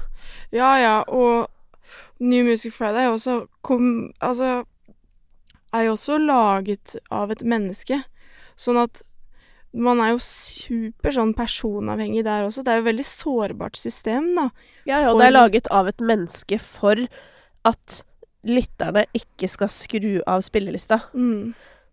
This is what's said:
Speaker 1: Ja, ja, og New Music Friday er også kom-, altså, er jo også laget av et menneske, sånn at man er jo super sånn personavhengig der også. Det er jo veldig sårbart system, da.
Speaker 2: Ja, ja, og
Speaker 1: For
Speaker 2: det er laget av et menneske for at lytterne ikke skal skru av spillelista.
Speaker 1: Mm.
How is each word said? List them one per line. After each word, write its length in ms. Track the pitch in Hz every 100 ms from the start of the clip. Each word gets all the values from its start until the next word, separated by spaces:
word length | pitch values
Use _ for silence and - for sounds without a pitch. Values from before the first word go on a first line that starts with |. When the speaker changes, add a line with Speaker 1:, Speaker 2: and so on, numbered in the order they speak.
| - - - - -
Speaker 1:
Ja, 260 | 233 262 269
ja, 260 | 233 214 -
og 420 | 254 240 233 - - - - - - - -
New 240 | 247 247
Music 280 | 240 226 233
Friday 320 | - 214 226
er 60 | 254
også 360 | 226 254 240 - _
kom-, 500 | - 247 247 233 - -
altså, 420 | 247 247 254 247 - _ _ _ _ _ _ _ _ _ _
er 100 | 226
jo 80 | 226
også 240 | 214 285 311
laget 720 | 302 254 214 196 190 202 - - -
av 200 | 208 208
et 120 | 220
menneske, 600 | 233 226 196 190 - 277 - - - - - -
sånn 220 | 247 240
at 200 | 240 - - - - - - - -
man 260 | 233 240 240
er 140 | 226
jo 40 | 240
super 920 | - - - - - 233 220 - 294
sånn 220 | 269 220 226
personavhengig 880 | 233 - 214 208 214 214 214 220
der 220 | 220 208 208
også. 180 | 262
Det 80 | 254
er 60 | 226
jo 60 | 226
veldig 160 | 226
sårbart 720 | 277 - 302 240 196 - 180 -
system, 580 | 233 - 220 247 339
da. 120 | 349 254 - _ _ 277
Speaker 2:
Ja, 140 | 285
ja, 80 | 262
og 80 | 220
Speaker 1:
For 20 |
Speaker 2:
det 60 | 254
er 80 | 262
laget 300 | 226 220 -
av 160 | 196 185
et 100 | -
menneske 580 | 226 214 170 - - 214
for 380 | - - 202 214 254 - - - _ _
at 380 | 226 226 - - - _ - _ 220
lytterne 580 | 247 - - 165 208 -
ikke 320 | 233 - - 185
skal 220 | - 202
skru 540 | - - 220 208 185 -
av 140 | 185
spillelista. 640 | - 214 196 180 - 220 -
Speaker 1:
Mm. 380 | 247 247 208 226 - - _ _